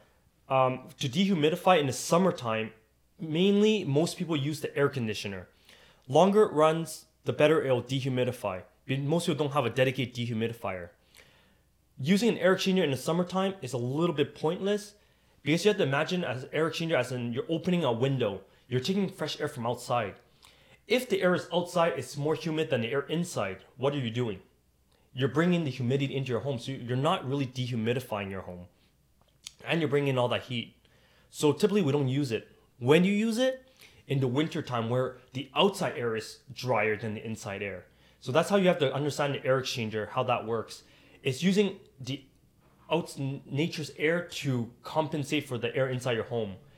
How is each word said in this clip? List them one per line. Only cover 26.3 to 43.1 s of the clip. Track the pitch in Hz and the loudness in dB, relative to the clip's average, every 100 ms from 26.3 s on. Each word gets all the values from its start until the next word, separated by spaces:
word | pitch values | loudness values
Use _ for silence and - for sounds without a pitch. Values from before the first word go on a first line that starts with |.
your | 117 | -2
home, | 135 123 | -2 -4
so | - | -6
you're | 135 117 127 | -8 -4 0
not | 147 190 123 | 0 0 -2
really | 139 131 | -2 -2
dehumidifying | 123 123 123 110 123 123 104 98 | -4 -4 -2 0 -2 -2 -6 -6
your | 95 | -8
home. | 90 90 90 _ _ _ _ _ _ _ - - | -10 -14 -16 _ _ _ _ _ _ _ -20 -14
And | 117 160 | -4 0
you're | 147 | 2
bringing | 143 139 | 2 2
in | 127 | 2
all | 120 | 2
that | 107 | 0
heat. | - 123 113 _ _ _ _ _ _ | -2 -6 -8 _ _ _ _ _ _
So | - 151 | 0 2
typically | 143 208 208 | 4 2 2
we | 151 | 2
don't | 147 131 | 2 2
use | 135 135 | 0 0
it. | 107 - - _ _ | -2 -4 -16 _ _
When | 120 160 | 4 6
you | 180 | 6
use | 208 226 226 | 2 0 2
it, | 262 262 - _ - - - | 0 0 -10 _ -20 -20 -4
in | 139 | 0
the | 131 | 2
winter | 127 160 165 | 2 0 -4
time | 135 123 113 | -4 -4 -2
where | 123 131 - - | 0 -2 -6 -12
the | 127 143 | -12 -4
outside | 139 196 196 147 - | 2 2 2 -4 -4
air | 120 110 | -4 -4
is | 107 - - | -6 -14 -18
drier | 117 127 113 110 104 | -10 -2 2 2 0
than | 110 | -4
the | 107 | -8
inside | 113 110 110 98 | -8 -10 -10 -8
air. | 101 90 - _ _ _ | -8 -10 -14 _ _ _
So | - | -2
that's | 135 170 | 0 2
how | 196 | 4
you | 180 | 4
have | 175 | 4
to | 135 | 2
understand | 139 147 135 143 | 0 -2 -2 -2
the | 127 131 | -2 0
air | 131 | 0
exchanger, | 127 123 110 107 104 | 0 -4 -4 -4 -4
how | - | -2
that | 123 117 | 0 0
works. | 107 113 101 - - - - - | -2 -4 -4 -12 -20 -20 -20 -6
It's | 135 127 | -4 0
using | 175 190 202 - - - | 2 4 2 -2 -14 -16
the | 127 139 - _ _ _ _ _ - | -10 -10 -12 _ _ _ _ _ -2
outs-, | 160 175 | -2 -2